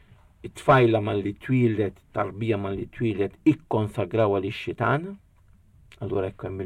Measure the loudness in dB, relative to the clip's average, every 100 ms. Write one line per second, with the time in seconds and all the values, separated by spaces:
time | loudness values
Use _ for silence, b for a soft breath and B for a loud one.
0 | b b b _ -16 -4 4 6 6 4
1 | 0 -2 -4 -6 0 2 2 2 -2 -4
2 | _ -6 -6 -4 -2 -2 -2 -6 -8 -4
3 | -2 0 -4 2 2 2 -2 -2 -2 -2
4 | -2 2 2 2 -2 -6 -8 -2 0 0
5 | -4 -14 _ _ _ -20 _ _ -20 -12
6 | -6 -4 -4 -8 -10 -8